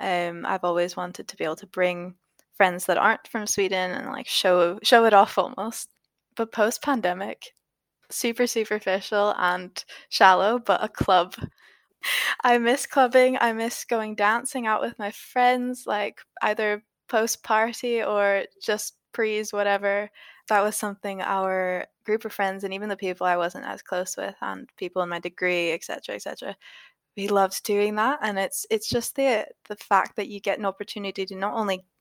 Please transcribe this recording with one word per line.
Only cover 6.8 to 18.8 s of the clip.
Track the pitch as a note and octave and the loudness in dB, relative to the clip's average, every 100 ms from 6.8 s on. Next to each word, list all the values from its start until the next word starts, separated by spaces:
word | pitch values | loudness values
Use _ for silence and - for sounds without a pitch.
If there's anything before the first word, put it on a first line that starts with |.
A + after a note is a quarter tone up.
| - B3+ F#3+ F3+ G3+ - - _ _ _ _ _ _ | -2 0 0 -2 -6 -12 -16 _ _ _ _ _ _
super | - A#3+ A#3 B3 | -4 -2 0 0
superficial | A#3 G#3+ G#3+ G3+ F#3+ - G#3+ G#3 - | 0 -2 -2 -2 -2 0 0 2 2
and | F3+ F3+ F3+ - - - - | 0 -2 -6 -12 -14 -16 -8
shallow, | - G3 F#3 G3 A#3+ | 6 8 8 4 2
but | A#3 F#3+ | 0 0
a | G#3+ | 0
club. | - - F#3 F3+ - - - _ _ _ _ - - - - | -2 2 4 2 -4 -12 -12 _ _ _ _ -4 -2 -2 0
I | B3 A#3+ | 2 4
miss | A#3 C#4 - | 4 0 0
clubbing. | - B3+ B3+ B3+ B3+ | 2 4 6 6 4
I | A#3 | 0
miss | A3 A#3 - | 0 -4 -6
going | - A#3 A3 | -4 -4 -2
dancing | G#3 G3+ A#3 - C4+ A3+ | 0 2 2 -2 -4 -2
out | G#3+ | 0
with | A#3 A#3+ | -2 -6
my | G#3 | -10
friends, | - - B3+ B3 B3+ B3 B3+ - | -10 -6 2 4 4 0 -6 -4
like, | G#3+ G#3 - - - | -2 -4 -8 -18 -4
either | G#3+ G#3+ G#3+ G#3 - _ - | -2 0 -2 -4 -8 _ -4
post-party | A3 A3+ - - G#3+ A3+ A3+ B3 A#3 | 0 0 -2 0 0 0 -2 -4 -2
or | A3 G#3 G3+ G3 - _ | 0 0 2 0 -2 _
just | - G#3+ | -4 -4